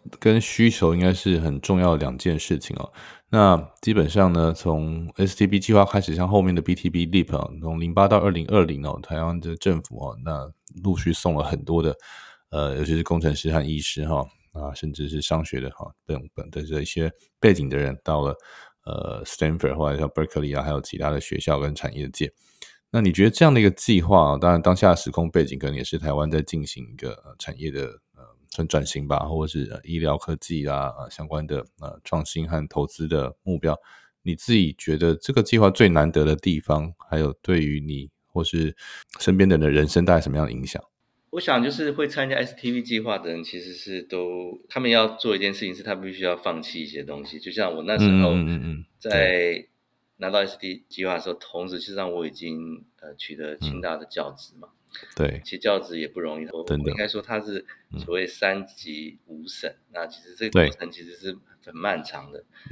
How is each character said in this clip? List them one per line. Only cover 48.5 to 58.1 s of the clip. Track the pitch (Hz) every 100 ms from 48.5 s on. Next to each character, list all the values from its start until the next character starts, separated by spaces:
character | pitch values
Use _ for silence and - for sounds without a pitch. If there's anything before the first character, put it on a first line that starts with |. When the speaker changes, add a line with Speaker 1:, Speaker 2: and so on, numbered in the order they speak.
| 82
Speaker 1:
嗯， | 71 78 82 _
对。 | 113
Speaker 2:
在 | 98 95 90 87 85 - _ _ _ _ _
拿 | 92
到 | 101
S | 98 -
T | 95
B | 95 _
计 | - 95
划 |
的 | 87
时 | 90
候， | 87
同 | - 85 90
时 | 90
事 | 87
实 |
上 | 98 92
我 | 87 82
已 |
经， | - 82 80 82 80 - _
呃， | 78
取 | 73 -
得 | 76 76 76
清 | 78 71
大 | 87 80
的 |
教 | 78 - 71
职 | 69 - _
嘛。 | -
Speaker 1:
嗯。 | _ _ - - -
对。 | 76 69
Speaker 2:
其 | -
实 | 92
教 | 110 98
职 | 87 82
也 | 76
不 | 85
容 | 82 78
易， | 80
我， | 82
Speaker 1:
真 | 80 76
的。 |
Speaker 2:
我 | 73
应 |
该 | 71 104
说 | 107
它 | 101 110
是 | 107 98 - - _ -
所 | 78